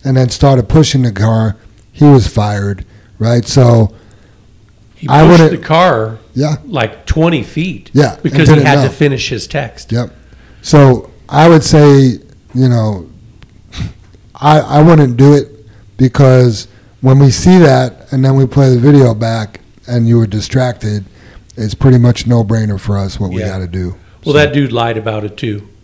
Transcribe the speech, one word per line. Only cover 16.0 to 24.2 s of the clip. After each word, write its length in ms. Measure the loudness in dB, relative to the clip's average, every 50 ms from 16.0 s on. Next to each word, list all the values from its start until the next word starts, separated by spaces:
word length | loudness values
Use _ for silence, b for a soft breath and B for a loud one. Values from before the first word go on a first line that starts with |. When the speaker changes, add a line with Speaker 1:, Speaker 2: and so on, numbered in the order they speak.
| -2 -2 0 2 2 4 4 4 2 2 0 -4 -10 b b b b b b b
Speaker 1:
when 180 | 0 2 2 4
we 120 | 4 2
see 280 | 2 0 2 4 4 4
that 540 | 4 4 2 2 -2 -4 -8 -12 -16 -8 -4
and 120 | -2 -2
then 120 | 0 0
we 100 | 0 0
play 240 | 0 0 0 2 2 2
the 60 | 2
video 340 | 4 4 4 4 4 2 0
back 460 | -2 -4 -6 -6 -6 -8 -10 -14 -20 _ _ _ _ _ -6
and 180 | -4 -2 0
you 120 | 0 2 0
were 80 | 0
distracted, 800 | -2 -4 -8 -8 -6 -4 -4 -4 -4 -6 -8 -8 -8 -8 -8 -10 -12 b b b b b b b b b
it's 180 | -10 -10 -10 -10
pretty 240 | -2 0 2 2 2
much 280 | 2 0 0 -2 -2
no-brainer 520 | -2 -2 -2 -2 -2 -4 -4 -4 -4 -6 -8
for 200 | -6 -6 -6 -6
us 200 | -6 -8 -8 -8
what 120 | -10 -8
we 100 | -8 -8
Speaker 2:
Yeah. 80 | -8 -8
Speaker 1:
gotta 180 | -8 -8 -10
do. 300 | -8 -8 -8 -8 -8 -10 b b b b b